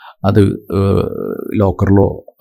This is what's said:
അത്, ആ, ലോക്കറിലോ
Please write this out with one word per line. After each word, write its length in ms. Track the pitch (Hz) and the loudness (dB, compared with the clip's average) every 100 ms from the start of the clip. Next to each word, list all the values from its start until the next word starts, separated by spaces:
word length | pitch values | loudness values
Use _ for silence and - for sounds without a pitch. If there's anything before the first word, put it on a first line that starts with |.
| - - 95 | -20 -6 0
അത്, 160 | 104 98 - - | 2 2 0 -6
ആ, 60 | 98 98 98 - - 50 - - - | -2 0 0 -2 -6 -8 -8 -6 0
ലോക്കറിലോ 520 | 98 - 95 98 101 - - - | 0 0 2 2 2 -2 -16 -8